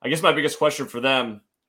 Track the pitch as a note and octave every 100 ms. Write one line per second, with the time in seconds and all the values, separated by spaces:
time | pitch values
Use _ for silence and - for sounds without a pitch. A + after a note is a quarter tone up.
0 | B2+ D#3 E3+ D#3 D3 - D3+ C#3+ C3 A#2+
1 | C3 C3 A#2 G#2 _ _